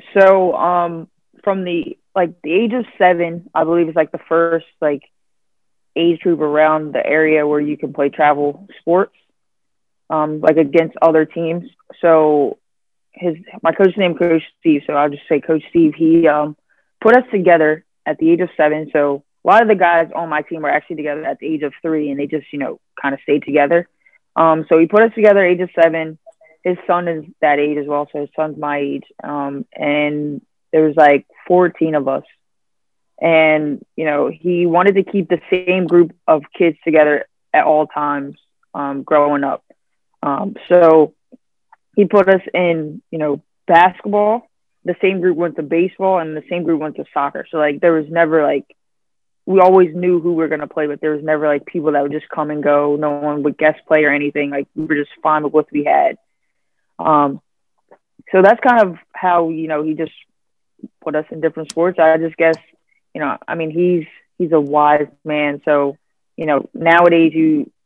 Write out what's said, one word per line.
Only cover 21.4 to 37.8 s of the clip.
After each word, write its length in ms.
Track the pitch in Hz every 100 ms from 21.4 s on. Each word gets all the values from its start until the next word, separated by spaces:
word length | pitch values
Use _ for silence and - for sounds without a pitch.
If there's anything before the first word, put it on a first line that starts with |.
| 147
age 160 | 156
of 100 | 143 -
three, 300 | 165 156 147
and 100 | 139
they 60 | 139
just, 260 | 151 -
you 60 | 147
know, 200 | 131 - _ -
kinda 180 | 139 135
stayed 220 | - 143
together. 440 | 143 147 143 170 170 _ _ _ _ -
Um, 300 | 165 160 156
so 100 | 165
he 80 | 165
put 160 | 208
us 120 | 226
together 260 | 226 208 202
at 100 | 180
age 100 | 175
of 100 | 180
seven. 440 | - 165 160 160 160 - _ _ _
His 140 | 185 175 -
son 220 | 175 175
is 160 | 160 156 -
that 180 | 151 147
age 200 | 147 147
as 80 | 143
well, 200 | 147 147
so 80 | 151
his 80 | 143 -
son's 220 | 156 147
my 180 | 147 147
age. 280 | 143 139 - -
Um, 400 | - 147 139 139 -
and 720 | - 147 147 147 151 147 143 - _ _
there 120 | 160
was, 100 | 156
like, 320 | 151 147 143 - _ -
fourteen 480 | 180 180 - 160
of 120 | 151 131
us. 180 | 139 - _ _ _ _ _ _ _ _ _
And, 640 | 165 160 156 156 151 139 - -
you 80 |
know, 240 | 156 147 135
he 380 | 160 175 175 175
wanted 300 | 170 196 190
to 60 |
keep 260 | 185 202 160
the 120 | 170 -
same 360 | 180 180 185 165
group 280 | 175 165 - -
of 140 | 151 143 -
kids 200 | 170 147
together 420 | - 156 151 147 - _ _
at 100 | 151
all 220 | 151 151